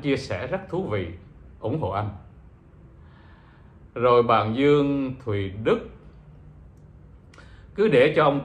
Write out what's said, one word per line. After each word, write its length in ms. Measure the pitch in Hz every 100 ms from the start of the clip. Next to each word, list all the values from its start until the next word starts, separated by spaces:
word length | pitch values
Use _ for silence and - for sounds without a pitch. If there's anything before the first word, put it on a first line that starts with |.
chia 140 | 143 135
sẻ 300 | - - 127
rất 140 | 185 -
thú 140 | -
vị, 260 | 190 101 85 85 - - - -
ủng 200 | 110 -
hộ 100 | 92
anh. 180 | 95 104 - - - - - _ - - - - - - - - - - - -
Rồi 280 | - 123 120
bạn 340 | 117 113 107 117
Dương 580 | 143 147 143 139 131 131
Thùy 280 | - 101 98 101
Đức, 140 | 120 233 - - - - - - - - - - - - - - - - - - -
cứ 140 | - 208
để 240 | 123 139 156
cho 80 |
ông 160 | 151 143